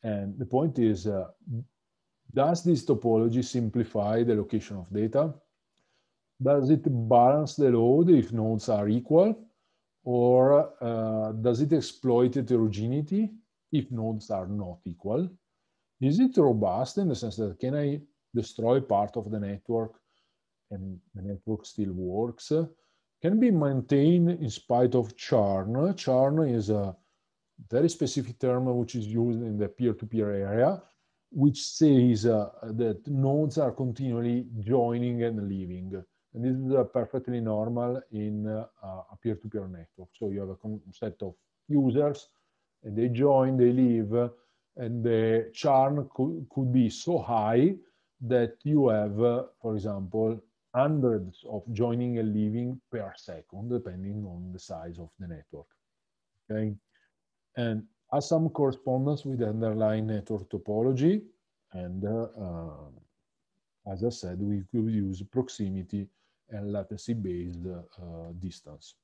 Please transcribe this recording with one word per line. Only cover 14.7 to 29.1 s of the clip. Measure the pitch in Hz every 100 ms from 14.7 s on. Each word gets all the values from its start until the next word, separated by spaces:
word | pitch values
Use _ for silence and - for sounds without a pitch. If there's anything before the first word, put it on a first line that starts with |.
| 87
equal? | - 85 98 120 180 185 _ _ _ _ _ _
Is | 131 165
it | 254 254
robust | 147 107 104 92 131 -
in | 190
the | 123
sense | 117 98
that | 107 87
can | 127
I | 147 147 147 147 _ _
destroy | 117 110 - 113 131
part | - 101 104 -
of | 104
the | 110
network | 101 101 - 117 110 - _ _ _ _ _ _ _
and | 101 95 92 _
the | 101
network | 95 101 - 107 -
still | - 101
works? | 90 90 95 120 117 - 156 160 - _ _ _ _
Can | 165 214
be | 247
maintained | 180 147 135 123 139 147 175 170
in | 175 147
spite | - _ 120 127
of | 127 107
churn. | - - 127 101 98 95 120 165
Churn | 185 - 127 135 151 156
is | 120 101
a | 104 98 87 _ _ _ _ _ _ -
very | 120 165
specific | - 135 - 113 117
term | 131 123 127
which | 123 113
is | 123
used | 107